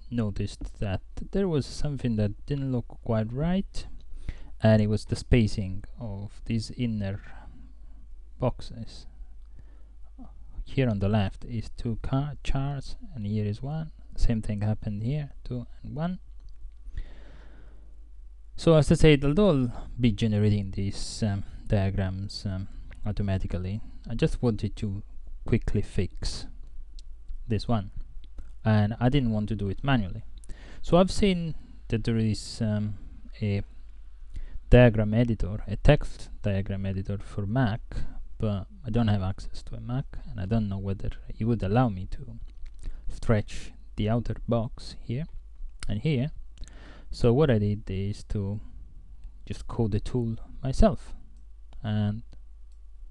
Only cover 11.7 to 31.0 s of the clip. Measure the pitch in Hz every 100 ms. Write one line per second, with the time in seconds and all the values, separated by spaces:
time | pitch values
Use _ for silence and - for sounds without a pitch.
11.7 | - 123 110 - 165 147 139 - 139 139
12.7 | 139 - - 226 139 104 107 104 104 135
13.7 | 160 160 - - - - 113 110 104 104
14.7 | 107 110 104 113 151 139 - - 123 117
15.7 | - 110 127 175 185 - - - - -
16.7 | - - - - - - - - - -
17.7 | - - - - - - - - - 165
18.7 | 156 147 165 156 147 143 156 208 143 123
19.7 | - - - 120 107 113 104 107 104 98
20.7 | 92 98 - - - 110 101 - - -
21.7 | 104 95 98 95 95 98 - 104 92 98
22.7 | - - - 104 101 101 95 - 87 92
23.7 | 107 - - - 113 160 - 123 107 104
24.7 | - 107 98 - - - - - 117 -
25.7 | 107 - - 95 - - - - - -
26.7 | - - - - - - - - 107 -
27.7 | 113 98 - - - - - - - 110
28.7 | 107 104 117 123 143 120 107 104 107 98
29.7 | 95 139 127 92 104 - - - - -
30.7 | - - 170